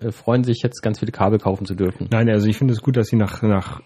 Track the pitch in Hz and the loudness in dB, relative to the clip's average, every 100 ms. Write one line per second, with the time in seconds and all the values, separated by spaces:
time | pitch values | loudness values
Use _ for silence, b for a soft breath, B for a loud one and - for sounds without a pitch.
0 | 113 - - 127 123 117 123 - 113 110 | -8 -4 0 2 2 0 -2 -2 -4 -4
1 | 107 - 98 107 98 98 101 92 92 - | -6 0 2 2 0 -2 -4 -2 -2 -4
2 | 98 113 117 107 107 107 135 110 - 123 | -2 2 4 4 2 2 0 0 0 0
3 | 107 113 98 - 107 98 - - | 2 2 0 0 0 0 -2 -10